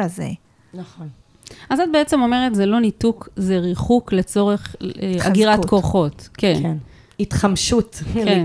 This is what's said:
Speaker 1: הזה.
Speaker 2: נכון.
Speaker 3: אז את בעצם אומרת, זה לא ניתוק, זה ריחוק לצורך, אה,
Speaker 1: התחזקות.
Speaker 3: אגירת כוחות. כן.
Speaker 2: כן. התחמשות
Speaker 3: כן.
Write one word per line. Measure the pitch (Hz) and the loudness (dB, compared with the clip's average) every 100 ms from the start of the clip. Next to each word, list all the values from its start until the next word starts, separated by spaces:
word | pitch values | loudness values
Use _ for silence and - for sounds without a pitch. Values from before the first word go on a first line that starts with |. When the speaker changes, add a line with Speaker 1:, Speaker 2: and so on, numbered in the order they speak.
Speaker 1:
הזה. | 185 180 147 - _ _ _ | -2 -4 -8 -10 _ _ _
Speaker 2:
נכון. | 180 180 - 160 - _ _ - - - | -18 -18 -16 -16 -18 _ _ -20 -16 -4
Speaker 3:
אז | 262 | -2
את | 349 | 2
בעצם | 302 302 294 | 0 2 2
אומרת, | 240 247 254 208 | 2 2 0 2
זה | 196 | 2
לא | 226 | 2
ניתוק, | 226 - 226 226 - - | 0 0 -2 -2 -8 -6
זה | 190 185 | -2 0
ריחוק | 175 180 - 240 240 | 0 -2 2 2 2
לצורך, | 190 180 202 202 208 - - | -2 0 0 0 0 -4 -12
אה, | 185 - 196 | -10 -8 -4
Speaker 1:
התחזקות. | 180 190 | -2 2
Speaker 3:
אגירת | 196 214 214 175 | 4 4 4 4
כוחות. | 208 156 196 151 - - | 2 2 0 0 -4 -16
כן. | - 202 156 | -4 0 0
Speaker 2:
כן. | 160 156 127 - - - | 0 -4 -8 -20 -16 -8
התחמשות | 202 - 208 190 - 240 - - 151 | -4 0 0 0 0 0 -2 -6 -6
Speaker 3:
כן. | 214 214 190 | -2 2 2